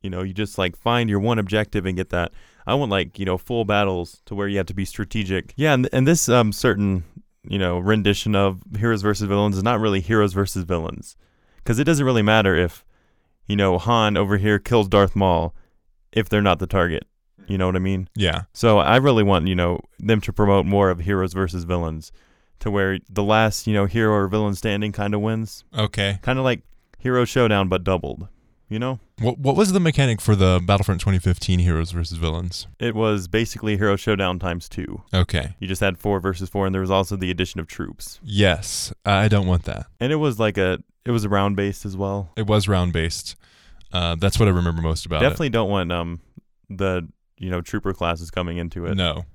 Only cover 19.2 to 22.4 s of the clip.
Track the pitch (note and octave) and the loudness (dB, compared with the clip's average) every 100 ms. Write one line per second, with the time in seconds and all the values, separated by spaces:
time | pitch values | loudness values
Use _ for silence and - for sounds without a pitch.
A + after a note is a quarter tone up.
19.2 | G2+ F#2 F2 F2+ F2 F2 - - G2+ G#2+ | 4 4 2 0 0 -2 -8 -8 0 0
20.2 | - - G#2 G2 F2+ G2+ F#2+ F2 E2+ G2 | 0 0 4 4 4 4 4 2 -2 -2
21.2 | F#2 F2+ F#2+ F2+ E2+ F2+ E2 D#2+ - - | -2 -2 -4 -4 -4 -4 -4 -8 -14 -20
22.2 | _ _ | _ _